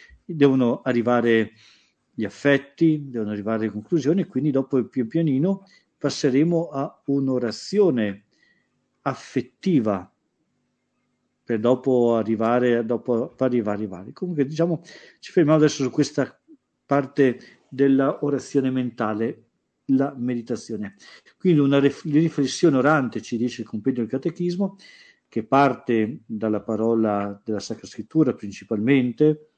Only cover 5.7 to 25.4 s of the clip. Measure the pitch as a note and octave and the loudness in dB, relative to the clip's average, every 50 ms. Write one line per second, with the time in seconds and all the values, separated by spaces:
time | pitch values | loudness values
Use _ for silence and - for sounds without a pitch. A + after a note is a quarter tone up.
5.7 | _ _ _ _ _ _ - C#3+ - - - C#3 B2 C#3 D#3+ F3 E3+ E3 E3+ D#3 | _ _ _ _ _ _ -6 -4 -2 -2 0 2 2 2 2 2 0 0 -2 -4
6.7 | C#3+ C3+ C#3+ - - _ _ - C#3 C#3 C#3 C3 B2+ B2 B2 A2+ G#2+ - - - | -6 -6 -6 -8 -10 _ _ -2 -2 0 0 0 -2 -2 -2 -4 -6 -8 -8 -2
7.7 | F#3+ G#3 G3+ E3+ C3 A#2 G#2+ G2+ G2 - _ _ _ _ _ _ _ _ _ _ | 2 2 4 4 2 2 0 -2 -4 -8 _ _ _ _ _ _ _ _ _ _
8.7 | _ _ _ _ _ _ - C#3+ C3 - - - - C3+ - - _ _ - F#3+ | _ _ _ _ _ _ -6 -6 -6 -8 -8 -8 -6 -6 -6 -6 _ _ -2 0
9.7 | E3+ C3 A2 G#2+ G2+ F#2 F#2+ - _ _ _ _ _ _ _ _ _ _ _ _ | 2 2 2 0 -2 -4 -6 -12 _ _ _ _ _ _ _ _ _ _ _ _
10.7 | _ _ _ _ _ _ _ _ _ _ _ _ _ _ _ - A#2 G#2+ A2 A#2+ | _ _ _ _ _ _ _ _ _ _ _ _ _ _ _ -4 -4 0 2 2
11.7 | C3 B2+ - C3+ C3 B2 A#2+ A#2 A#2 A2+ G#2 A2 A2+ G#2 A2+ A2+ A#2+ B2 B2 B2 | 2 2 2 2 2 4 4 2 2 2 0 -2 -2 0 0 0 2 2 2 2
12.7 | A#2 A#2+ A2+ A2+ B2 A#2 - B2+ A#2+ A2+ - - - - C3 B2+ B2 A#2+ G2+ G#2+ | 2 0 0 -2 -4 -4 -2 -2 -2 -2 -2 -4 -4 -2 -2 0 0 0 -2 -2
13.7 | G#2+ G2+ A2 F#2+ F#2 F2 G2 A2 - - F#3+ F3+ E3+ D3 C3+ C#3+ D#3 D3+ E3+ F3 | -4 -4 -6 -8 -10 -12 -16 -16 -14 -10 -8 -4 -2 -2 -2 -2 -2 -2 -2 -2
14.7 | D#3+ - - - - - - - _ _ - - - F#3 D#3 D3 D#3 D3+ D3+ D3 | -2 -4 -8 -12 -20 -20 -20 -20 _ _ -14 -4 0 2 4 4 4 4 4 2
15.7 | - - C3+ B2 - D3+ C3+ - - C#3+ B2+ - - _ _ - D#4 - _ _ | 2 0 -4 -2 0 -2 -2 0 -2 -4 -4 -4 -6 _ _ -20 -20 -20 _ _
16.7 | _ _ _ - C#3 C#3+ C3+ C3 - C#3+ C#3 B2+ A2+ - - - _ _ _ _ | _ _ _ -2 -2 -2 -2 -2 0 2 2 2 2 -2 -10 -20 _ _ _ _
17.7 | C3+ C3 C#3 C3+ C3+ C3+ C3+ C#3+ - - D3 C#3+ C#3 B2 - - - C#3 C3 C3 | -2 0 2 4 4 4 2 0 -2 -2 -4 -4 -4 -4 -4 -2 -2 -2 0 0
18.7 | C3 C3 B2 A#2+ - - A2+ G#2+ G#2+ G#2+ A2+ B2+ - - _ _ _ _ _ _ | -2 -2 -4 -4 -4 -4 -4 -4 -2 -2 -4 -4 -6 -8 _ _ _ _ _ _
19.7 | _ _ _ - C3+ C3 C3+ - C#3+ B2+ A#2+ B2+ B2 A#2+ A2+ A#2 A#2+ - - - | _ _ _ 0 2 2 2 0 -4 -6 -6 -4 -4 -6 -6 -6 -8 -8 -8 -8
20.7 | A2+ G#2 G#2 G2 - _ - - - - _ _ _ _ - F#3 E3 D3 C#3 C#3 | -8 -8 -8 -10 -14 _ -20 -20 -20 -20 _ _ _ _ 2 4 4 4 4 4
21.7 | C#3 C#3 C#3 C3+ - - - D#3+ C#3+ D#3 E3+ D#3+ - D3+ C#3 B2+ - - F3+ E3 | 4 4 4 2 2 -2 -4 0 2 2 2 2 0 -2 -2 -2 0 2 2 4
22.7 | C3+ C3 B2+ D3 D#3 D3 C3 A2+ - A2 A2 - A#2+ A2 A#2+ B2 - - A2 - | 4 4 4 4 4 2 0 -2 -4 -8 -8 -6 -4 -4 -4 -4 -6 -8 -10 -8
23.7 | - G#2+ G#2 C3+ B2+ A#2+ A2+ A2 - C3+ - E3+ D#3+ - F3 F3 F3 F#3 G3+ F#3+ | -8 -4 -2 -2 -2 -2 -2 -4 -4 -6 -6 -6 -6 -4 -4 -4 -2 -2 -4 -4
24.7 | - - - - - - - - _ _ _ _ - A2+ | -6 -10 -20 -20 -20 -20 -20 -20 _ _ _ _ -8 -8